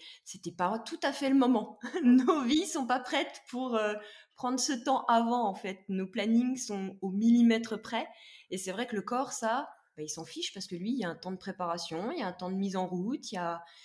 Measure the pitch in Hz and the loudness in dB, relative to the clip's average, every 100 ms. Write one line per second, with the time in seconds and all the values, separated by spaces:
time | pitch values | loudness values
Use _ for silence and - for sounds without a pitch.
0 | - - - - 170 175 180 226 - 339 | -18 -20 -18 -12 -10 -2 -2 -2 -6 -4
1 | 285 277 269 269 254 233 - - - 359 | -4 0 4 6 6 4 0 -10 -8 2
2 | 247 254 240 311 233 311 392 320 240 254 | 8 8 8 2 4 2 0 -2 0 -2
3 | 254 277 330 - - 247 262 220 214 208 | 0 -2 -2 -6 -10 -6 -2 0 0 -2
4 | - - - - 247 254 - 254 285 269 | -10 -20 -20 -6 -2 -2 -2 -2 0 0
5 | - 233 233 240 220 190 196 190 - 190 | 4 4 4 2 0 -2 -8 -8 -6 -4
6 | 190 226 208 233 254 254 - 202 190 196 | -4 -2 2 4 4 -2 -4 -6 -6 -6
7 | 190 196 226 240 233 220 226 214 - 233 | -4 2 6 8 8 6 0 -8 -6 -6
8 | 311 - - - - 190 185 190 247 208 | -6 -12 -20 -20 -10 -8 -6 -6 -4 -4
9 | 185 240 277 - 220 247 - - _ - | -4 -4 -4 -4 -2 -2 -4 -14 _ -14
10 | 151 - 160 320 339 202 - 175 196 262 | -10 -10 -10 -8 -8 -8 -10 -8 -4 -2
11 | 180 165 180 185 196 185 175 170 - 160 | -4 -6 -8 -8 -8 -6 -4 -4 -4 -6
12 | 214 339 190 175 180 190 196 185 180 180 | -4 -4 -6 -6 -6 -2 -2 -2 -2 -4
13 | 196 294 - 190 170 170 - - | -4 -6 -6 -6 -6 -6 -12 -20